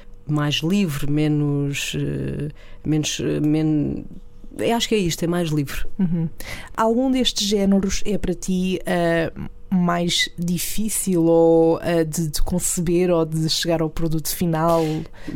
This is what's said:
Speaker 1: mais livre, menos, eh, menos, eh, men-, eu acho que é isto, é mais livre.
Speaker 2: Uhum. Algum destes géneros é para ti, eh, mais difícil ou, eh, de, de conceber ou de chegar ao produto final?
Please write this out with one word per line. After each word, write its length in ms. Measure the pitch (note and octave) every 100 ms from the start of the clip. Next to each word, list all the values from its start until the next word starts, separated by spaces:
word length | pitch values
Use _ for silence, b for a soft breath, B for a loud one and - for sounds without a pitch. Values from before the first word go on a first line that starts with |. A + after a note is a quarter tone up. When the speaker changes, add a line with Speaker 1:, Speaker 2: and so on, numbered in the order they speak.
| B - -
Speaker 1:
mais 300 | D3 D3 D3
livre, 480 | D#3 G#3 F#3 C#3 C#3+
menos, 840 | D3 D3+ D3+ D3 C#3+ C#3+ C#3 - D3
eh, 520 | C#3+ C#3+ C#3 C3+ D3 B B B
menos, 360 | C#3+ D#3 D3 -
eh, 200 | D3+ D3+
men-, 680 | D3+ D#3 D#3 D3+ C#3+ - - - - - - -
eu 180 | A2 A#3
acho 120 | -
que 80 | G#3+
é 20 |
isto, 260 | F3 -
é 40 | E3+
mais 220 | F3 E3
livre. 360 | D3+ C3+ - - -
Speaker 2:
Uhum. 300 | F3+ E3+ D#3+ - B B B -
Algum 360 | A3+ A#3 C4+
destes 360 | C4 A3+ - G3+
géneros 540 | G#3 G3 G3 F#3+ - -
é 120 | F#3+
para 160 | -
ti, 460 | F3 - F#3 F#3 F3+ -
eh, 460 | F3+ E3+ E3 D#3+ - - - -
mais 600 | F#3 F3 F3 F3 - - -
difícil 840 | F3 F3 - - A3 - G3 F3 E3
ou, 540 | E3 E3 E3 E3 E3
eh, 220 | - E3+ D#3+
de, 240 | D#3+ D#3+
de 120 | -
conceber 680 | - F3+ - - E3+ E3+ F3+
ou 140 | E3+ D#3+
de 240 | D#3+ D#3+
chegar 320 | - E3+ E3
ao 80 | D#3+
produto 400 | - E3 D#3+ -
final? 520 | - F3 D#3+ E3+ E3 D#3+ D#3 E3 B B